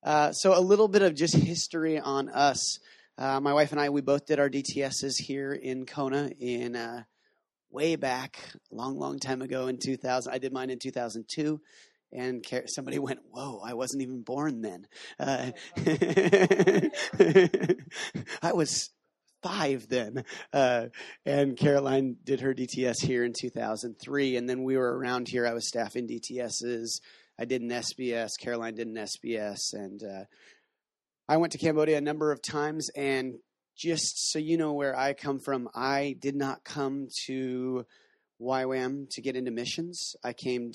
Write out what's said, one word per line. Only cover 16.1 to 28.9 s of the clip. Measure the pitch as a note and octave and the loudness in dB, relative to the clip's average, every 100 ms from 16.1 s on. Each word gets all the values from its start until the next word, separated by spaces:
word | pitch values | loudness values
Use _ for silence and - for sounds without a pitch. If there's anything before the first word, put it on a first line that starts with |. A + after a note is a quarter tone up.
| - F3 G3 F#3 G4 F#3 G#3+ D#4 - - - E3+ F3 F3 - - F#3 - - - - - - | 4 6 6 8 6 6 6 2 -2 -8 6 8 10 8 4 2 0 0 -10 -8 -8 -10 -4
I | E3+ | 0
was | F3 D3+ - - _ _ _ _ _ | 2 0 0 -4 _ _ _ _ _
five | F3+ G3+ D3+ C3+ G#2+ | -8 0 0 0 0
then. | B2+ G#2+ B2+ - - - | -2 -2 -6 -8 -12 -4
Uh, | C#3+ C3 B2 A#2 - - - | 4 4 4 -2 -10 -18 -10
and | - C#3 C#3 B2 | -2 2 2 4
Caroline | D3 C#3+ C#3 C3+ C3+ B2 | 4 4 4 2 2 -4
did | - C3+ | -2 0
her | C3+ | 0
D | B2+ B2+ | -2 -4
T | - B2+ | -2 0
S | A#2 | 0
here | - B2+ | 0 2
in | A#2+ A#2 | 0 -2
two | B2+ | -6
thousand | A2+ A2+ A2 A#2+ A2 | -4 -4 -4 -6 -12
three, | - C#3+ C3+ | -4 0 2
and | B2 B2 | 0 -2
then | B2+ | -2
we | C3 C3 | 0 2
were | B2+ B2+ | 2 0
around | B2+ B2 A#2+ | -2 -4 -2
here. | B2 A#2+ | 0 0
I | |
was | A#2 A#2 | 0 -4
staffing | A#2+ G#2+ B2+ A#2 | -2 -2 -4 -6
D | A#2+ | -6
T | - B2 | -8 -6
Ss. | A#2+ G#2+ A#2+ A#2+ A2+ - - - _ - | -4 -4 -4 -4 -4 -8 -10 -20 _ -10
I | A#2+ | -4
did | B2+ | -2
an | A#2 | -2
S | A#2+ A#2 | -4 -6
B | - B2+ | -6 -4
S. | A#2 A2 - | -2 -4 -6
Caroline | - A#2+ A2+ | -6 -4 -6
did | A2+ | -6
an | A2+ | -6